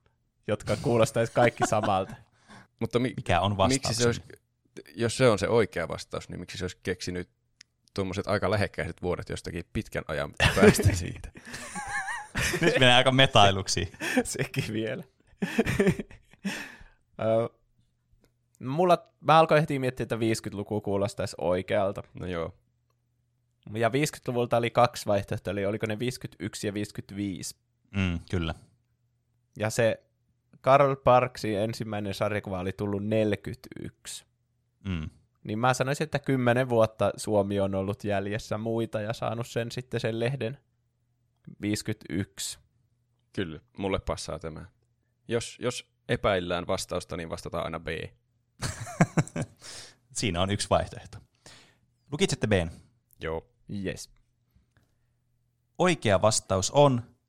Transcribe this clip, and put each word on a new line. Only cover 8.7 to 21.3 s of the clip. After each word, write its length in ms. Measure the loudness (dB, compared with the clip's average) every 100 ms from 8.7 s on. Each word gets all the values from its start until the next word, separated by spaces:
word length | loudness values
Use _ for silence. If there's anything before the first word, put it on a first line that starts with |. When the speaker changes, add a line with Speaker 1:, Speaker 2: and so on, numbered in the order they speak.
| -4 -8 -4
Speaker 2:
vuodet 260 | -4 -4 -6
jostakin 360 | -8 -8 -10 -8
pitkän 320 | -8 -6 -8 -6
ajan 260 | -6 -4 2 2 8
päästä 380 | 8 8 4 0
<laughs> 60 |
siitä? 300 | -4 -10 -14 -16 -16 -16 -12 -12 -8 -6 -6 -10 -8 -4 -2 2
Speaker 3:
Nyt 140 | 2
menee 200 | 6 6
aika 180 | 8 6
metailuksi. 800 | 6 6 8 6 4 -2 -4 -4 -6 -2
Speaker 1:
<laughs> 180 | -2
Sekin 480 | -2 -4 -4 -4 -4
vielä. 320 | -4 -4 -6 -12 _ _ _
<laughs> 400 | -4 -2 0 2 2 0 -6 -20 _ _ -10 -10 -12 -18 -20 _ _ -4
Ö, 280 | 0 2 0 -6 _ _ _ _ _ _ _ _ _ -12
mulla, 340 | -6 0 4 4 0 _
mä 180 | 6 6
alkoin 220 | 8 4
heti 180 | 4 0
miettiä, 260 | -2 -2
että 140 | -4 0
viiskytluku 600 | 0 0 -4 -8 -4 -4
kuulostaisi 560 | -2 0 -2 -2 -8